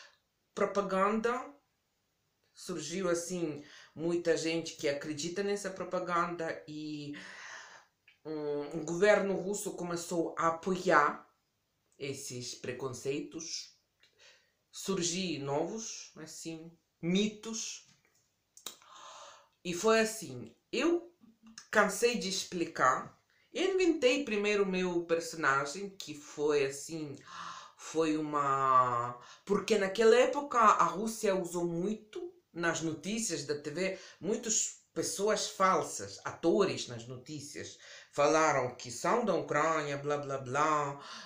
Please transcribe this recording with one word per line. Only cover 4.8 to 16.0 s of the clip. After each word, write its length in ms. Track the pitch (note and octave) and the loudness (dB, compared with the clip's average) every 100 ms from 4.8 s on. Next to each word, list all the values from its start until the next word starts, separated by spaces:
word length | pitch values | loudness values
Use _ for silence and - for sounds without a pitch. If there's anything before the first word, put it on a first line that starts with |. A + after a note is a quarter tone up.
| D3+ | -2
acredita 540 | C#3+ D3+ D3 E3+ F#3 | -2 -4 -6 -4 -2
nessa 280 | G3+ G3+ F#3+ | -2 -2 -4
propaganda 920 | F#3 F3 F3+ F3 F3 F3 E3+ D#3+ - - | -8 -6 -4 0 0 0 -2 -6 -6 -10
e, 480 | D3+ D3+ D3+ D3 D3 - - - - - - _ _ _ _ | -10 -8 -8 -10 -12 -14 -16 -16 -16 -18 -20 _ _ _ _
hum, 560 | D3+ D#3 D3 D3 C#3+ E3 | -8 -6 -2 -4 -4 -6
o 40 | |
governo 500 | D#3 E3+ G#3 G3+ F#3+ | -4 4 6 6 4
russo 380 | F3 F3 G3+ F#3+ | 0 -2 -4 -6
começou 640 | - F3 E3+ - F3 D#3 - | -6 -6 -6 -4 -2 -2 0
a 100 | E3 | 0
apoiar 800 | D#3+ F#3+ F#3 F#3 D#3 D3 - - _ _ _ _ _ _ - | 0 -2 -2 4 6 4 0 -12 _ _ _ _ _ _ -12
esses 560 | C#3 C3 - B2 A#2+ | -8 -8 -8 -10 -10
preconceitos, 1200 | - - A#2+ C3 A#2+ C3+ D3 - D#3+ - - - _ _ _ _ _ - - _ _ _ | -10 -8 -6 -6 -6 -4 -4 -4 -10 -8 -10 -10 _ _ _ _ _ -20 -20 _ _ _
surgir 680 | - - F3+ D#3+ F3 F#3 C#3+ | -10 -4 -2 0 -2 -2 -4
novos, 760 | C#3 C#3+ E3+ A3 - - | -2 -2 -2 -4 -10 -12